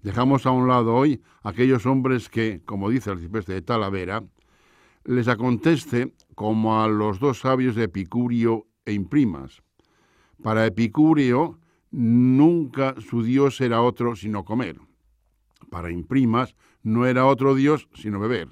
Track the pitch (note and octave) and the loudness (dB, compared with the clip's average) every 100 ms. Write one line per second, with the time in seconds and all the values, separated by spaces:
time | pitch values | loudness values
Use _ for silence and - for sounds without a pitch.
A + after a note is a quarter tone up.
0 | G2+ G2+ B2+ C#3 C3 B2+ B2+ B2 A2+ A#2+ | -6 0 2 2 2 0 2 2 2 2
1 | D3 B2+ _ _ G#2 A#2 C3 B2+ B2 C3+ | 2 -2 _ _ -10 0 2 2 2 0
2 | C3 B2+ - A2+ A2 F2+ - G2+ G2 B2+ | 0 -2 -4 -4 -4 -6 -10 -6 -2 -2
3 | G#2 F#2 E2+ G#2+ G2 F#2 E2+ A#2 G2 G2 | -4 -8 -8 -10 -8 -10 -4 -4 -2 -4
4 | F2+ G#2+ G2 _ _ _ _ _ _ _ | -6 -8 -10 _ _ _ _ _ _ _
5 | - B2 A#2 A2+ B2 A#2 D#3+ E3 - A#2+ | -2 0 2 0 0 0 2 0 0 -4
6 | C3 _ _ - G#2+ A2 A2 A2 A2 G#2+ | -4 _ _ -6 -2 0 0 2 2 0
7 | G#2+ F#2+ C#3 A#2+ C3 C3 B2+ A2 A2 F#2+ | -2 0 -2 -2 -2 0 0 0 -4 -4
8 | E2+ A#2+ B2 A#2+ A#2 A2+ - _ - G#2 | -6 -4 -2 0 0 0 -6 _ -6 -6
9 | F2 C#3+ B2 D2 C2 _ _ _ _ _ | 0 0 0 -2 -14 _ _ _ _ _
10 | _ _ _ _ A2 A2 A2+ G2 A2+ D3 | _ _ _ _ -2 0 0 0 -2 4
11 | D#3 D3+ C3 B2 D#3+ E3 _ _ _ - | 4 4 4 2 0 -6 _ _ _ -2
12 | A2+ A#2+ B2+ C3 D#3 E3+ C#3 B2+ C3+ C3 | 2 4 4 6 6 4 -2 -4 -4 -4
13 | G#2+ A#2 A2+ C3+ C#3 - B2+ A#2 A#2+ A#2+ | -6 -4 0 2 2 0 -2 2 0 0
14 | A#2+ G#2+ G2+ G#2 F2+ A2+ G2+ - _ _ | -4 -4 -8 -8 -4 -4 -6 -10 _ _
15 | _ _ _ _ _ _ - F2 F2 F2 | _ _ _ _ _ _ -16 -12 -8 -8
16 | E2 C3+ A#2+ A#2 B2+ _ _ _ A2 A2+ | -2 2 2 2 -2 _ _ _ -2 0
17 | B2+ B2+ C3 C3 C3+ C3+ C#3 D3+ - - | 2 2 2 2 2 2 2 0 -4 -12
18 | G#2+ G2 A2 A#2 E2 | -8 -4 -4 -4 -8